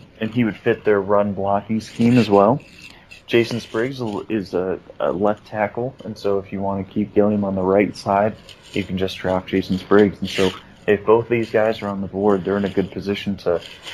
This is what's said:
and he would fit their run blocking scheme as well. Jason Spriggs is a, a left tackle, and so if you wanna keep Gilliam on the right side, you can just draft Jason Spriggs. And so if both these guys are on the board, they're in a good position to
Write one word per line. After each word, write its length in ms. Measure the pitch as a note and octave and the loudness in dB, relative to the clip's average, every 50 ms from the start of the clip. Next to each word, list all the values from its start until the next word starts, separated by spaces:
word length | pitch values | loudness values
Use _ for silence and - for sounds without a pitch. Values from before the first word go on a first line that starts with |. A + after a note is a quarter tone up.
| - - - - | -20 -18 -12 -8
and 120 | A2 G#2+ - | -8 -4 -2
he 100 | B2 A#2+ | 0 0
would 100 | G#2+ F#2 | 0 -2
fit 280 | - - A#2+ A2 - - | -2 -2 -2 -2 0 2
their 160 | A2 G#2 G2+ | 2 2 2
run 340 | F#2+ G2 G2+ G2+ G#2 G#2 G2 | 2 2 2 2 2 0 -2
blocking 480 | F#2 F#2+ G2 G2+ G2+ G2+ - A2 A2 | -4 -2 0 0 -2 -2 -2 -4 -6
scheme 360 | G#2+ - - - A#2 A#2 B2 | -6 -6 -4 0 2 4 4
as 120 | B2 A2 G2 | 4 4 6
well. 320 | G2+ G2+ G2 G#2+ C3 D3 - - - - - - - - - - - - _ | 6 6 6 6 4 2 -2 -10 -20 -20 -20 -20 -20 -20 -20 -20 -20 -20 _
Jason 320 | - - A#2 A2+ - B2 A2+ | 0 2 2 2 2 -2 -6
Spriggs 420 | - - - A2+ A#2 C3 C#3 B2+ B2 G#2+ G#2 F#2+ - - | -6 -6 -4 -4 -2 -4 -4 -6 -6 -6 -6 -6 -6 -4
is 240 | A2 A2 F#2 F#2 - | -4 -4 -4 -4 -4
a, 260 | F2 F#2 F#2+ F2 - - - - - | -4 -2 -2 -4 -6 -8 -14 -10 -6
a 120 | - D2 | -4 -4
left 340 | C2+ F2 G2+ G#2 G#2+ - - | -2 0 0 -2 -2 -2 -6
tackle, 500 | - A2 G#2+ G#2 G#2 - A#2+ A#2+ C3+ - - - | -10 -6 -4 -4 -4 -4 -6 -8 -8 -8 -12 -14
and 140 | G#2+ G#2+ | -14 -10
so 220 | - - G2+ G2 G2 | -6 -4 -2 -2 -2
if 120 | F#2+ F#2+ | -4 -6
you 100 | G2+ G2 | -8 -6
wanna 220 | G2 G2 G2 G2 F#2+ | -4 -4 -4 -6 -6
keep 280 | - - A2 G#2 G2+ - | -6 -4 -4 -4 -2 2
Gilliam 300 | G#2 G2+ G#2 G#2+ G#2 G2+ | 2 2 2 2 0 0
on 120 | G2 G2 | -2 -2
the 60 | F#2+ | 0
right 340 | F#2 F#2 G2 G#2 G#2 - - | 2 2 4 4 2 2 -2
side, 400 | - - G#2+ G2 G2+ G#2 A2 G#2 - - - - - - - | -6 -2 0 2 2 2 0 -2 -6 -16 -20 -20 -20 -16 -10
you 120 | - G2+ F#2+ | -8 -8 -6
can 140 | F2+ F#2 | -4 -4
just 200 | F#2 F#2+ F#2+ - | -4 -4 -4 -4
draft 300 | - - F#2 F#2 F#2 F#2 | -4 -4 -2 -2 -2 -2
Jason 300 | - - F#2+ F#2 - F#2+ | -2 -2 -2 -2 -2 -4
Spriggs. 420 | F#2 - - G2 G2+ G#2 G2 E2+ - | -4 0 4 4 6 6 4 2 -4
And 100 | F#2+ F#2 | -8 -6
so 200 | - - F#2+ F#2 - - - - - - - | -2 0 0 0 -2 -4 -14 -20 -20 -8 -2
if 180 | - G#2 G2 G2+ | 0 0 0 4
both 220 | G#2+ A2 A#2 A#2 - | 4 2 4 2 0
these 220 | A#2+ A#2 A2+ A2 | -2 -2 -2 0
guys 300 | - A2 G#2+ A2 A2 - | 0 2 2 2 0 -2
are 60 | G#2 | -4
on 140 | G2+ G2+ G2 | -6 -6 -6
the 60 | G2 | -6
board, 360 | F2 F2 F#2+ G2+ G#2 G2+ F#2+ E2 | -6 -4 0 2 2 2 2 2
they're 140 | F#2+ G2 | 0 -2
in 80 | G2+ G2+ | 0 -2
a 40 | F#2+ | -2
good 220 | - G2+ F#2 F2+ | -2 -2 -2 -4
position 460 | - G2 F2 G2 G2+ - - G2+ G2 | -4 -8 -6 -6 -6 -4 -4 -6 -6
to 240 | F2 - F2 F2 E2 - - - - - - | -4 -2 -2 -2 -2 -4 -10 -20 -18 -16 -14